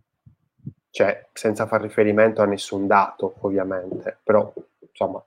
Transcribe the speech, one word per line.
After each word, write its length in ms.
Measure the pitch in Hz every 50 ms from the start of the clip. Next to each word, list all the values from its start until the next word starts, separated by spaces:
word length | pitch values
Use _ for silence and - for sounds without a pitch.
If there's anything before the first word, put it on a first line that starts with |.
| _ _ _ _ _ - _ _ _ _ _ _ - - - _ _ _
cioè, 380 | - - 101 101 98 - - _
senza 360 | - - - 110 101 104 110
far 140 | 107 113 104
riferimento 600 | 104 104 - 117 107 104 104 107 110 113 107 107
a 40 | 104
nessun 420 | 101 101 98 - - 104 98 98
dato, 480 | 98 104 101 95 - - - 101 92 - -
ovviamente, 760 | - 98 95 98 92 95 95 92 90 95 110 - - - - _ -
però, 280 | - 104 104 - - - - - _ _ _
insomma, 440 | _ _ _ - 101 90 92 98 _